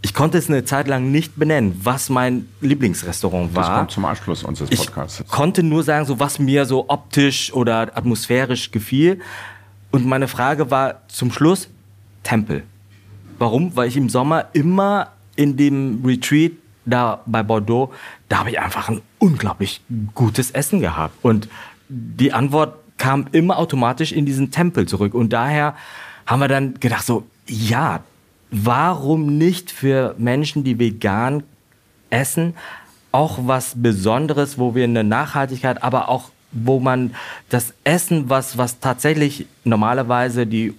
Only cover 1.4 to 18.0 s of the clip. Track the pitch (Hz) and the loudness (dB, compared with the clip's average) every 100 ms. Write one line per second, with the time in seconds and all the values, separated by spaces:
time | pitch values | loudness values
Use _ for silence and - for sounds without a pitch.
1.4 | 151 151 104 90 110 127 - 127 127 127 | 0 2 2 0 -2 -2 0 0 2 -2
2.4 | - - 139 143 120 85 87 87 95 90 | -6 -4 0 2 0 -2 -6 -4 -2 -2
3.4 | 87 90 87 110 - - 87 - - 82 | -2 0 0 0 -2 -2 -4 -4 -4 -6
4.4 | - 73 71 - - - 69 - - - | -6 -6 -2 -2 -2 -8 -10 -10 -4 0
5.4 | 151 - 165 156 147 151 143 123 139 - | 2 2 2 2 2 0 0 -2 -2 0
6.4 | 135 139 131 131 - 143 - - 143 131 | 2 4 4 0 0 -2 0 2 2 2
7.4 | - 131 120 113 110 - 120 110 - 123 | -4 0 2 2 0 -2 -2 -2 0 0
8.4 | 131 123 - 113 107 131 165 185 - - | 0 -4 -4 -6 -2 2 2 2 -6 -16
9.4 | - - - - - 135 127 131 131 - | -16 -20 -20 -20 -2 0 2 0 -2 0
10.4 | 127 151 139 135 135 - - - 127 - | 0 0 0 2 0 -4 -14 -4 -4 2
11.4 | 151 185 - - - - - - - 110 | 4 4 -2 -20 -20 -20 -20 -12 -2 -2
12.4 | 107 71 - - - - - - - - | 0 -6 -6 -20 -20 -20 -20 -20 -20 -2
13.4 | 117 120 180 127 120 127 123 127 139 160 | 0 0 0 0 0 0 0 0 2 0
14.4 | - 165 156 185 196 202 - - - - | 0 0 2 2 2 0 -4 -12 -14 0
15.4 | 147 135 143 139 135 113 127 123 - 147 | 0 4 2 2 -2 -2 0 0 2 2
16.4 | 165 165 _ _ 120 123 120 104 - 113 | 2 -2 _ _ -2 0 0 -2 -2 -2
17.4 | 107 110 104 120 131 - | 2 0 2 0 0 -6